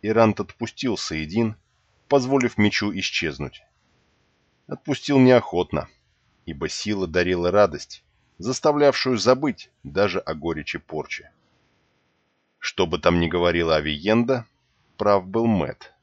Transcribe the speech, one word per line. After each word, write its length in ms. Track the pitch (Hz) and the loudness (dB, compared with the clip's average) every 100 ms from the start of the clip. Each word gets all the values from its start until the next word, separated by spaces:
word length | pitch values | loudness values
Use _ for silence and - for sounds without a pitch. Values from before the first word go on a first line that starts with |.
| 104 | 0
и 40 | |
Рант 280 | 110 113 101 | 4 4 2
отпустил 580 | 98 - 117 - 131 98 | -6 -8 -10 -6 -4 -4
Саидин, 580 | - 78 78 98 113 110 _ _ _ _ _ | -6 -6 -4 -2 -2 -4 _ _ _ _ _
позволив 500 | 139 127 135 123 - | 0 2 0 0 2
мечу 340 | 104 - 104 | 2 2 -4
исчезнуть. 720 | 92 - - 82 65 69 - _ _ _ _ _ _ _ _ _ _ _ | -4 -6 -4 -6 -6 -10 -12 _ _ _ _ _ _ _ _ _ _ _
Отпустил 500 | 147 - 139 - 139 | -14 -6 -8 0 4
неохотно, 720 | 127 123 - 87 90 76 - _ _ _ _ _ - | 8 6 4 -4 -2 -4 -8 _ _ _ _ _ -16
ибо 240 | 73 78 | -10 -8
сила 380 | - 104 104 90 | -8 -6 -4 -2
дарила 420 | 85 90 90 87 | 0 0 0 0
радость, 540 | 98 101 76 - - _ _ _ _ | 4 2 2 -16 -20 _ _ _ _
заставлявшую 800 | 95 127 160 147 147 123 131 120 | -6 -2 0 4 4 2 -2 0
забыть 540 | 98 131 147 - - _ | 2 2 0 -6 -12 _
даже 380 | 69 78 101 90 | -10 -2 0 -2
о 160 | - 78 | -8 -8
горечи 420 | 80 78 76 78 | -6 -6 -6 -10
порчи. 540 | _ 78 71 - - _ _ _ _ _ _ _ _ _ _ _ _ _ | _ -10 -10 -12 -16 _ _ _ _ _ _ _ _ _ _ _ _ _
Что 260 | - - 90 | -12 -2 -2
бы 140 | 82 | 2
там 200 | 90 87 | 2 2
ни 80 | 85 | 2
говорила 500 | 87 87 85 82 78 | 2 2 2 2 0
Авиенда, 680 | 76 73 90 113 120 131 113 _ _ _ _ _ | 0 -4 0 2 2 -2 -4 _ _ _ _ _
прав 300 | 104 101 92 | 2 2 2
был 220 | 107 117 | -2 0
Мэтт. 440 | 107 76 - - _ | 0 -2 -6 -18 _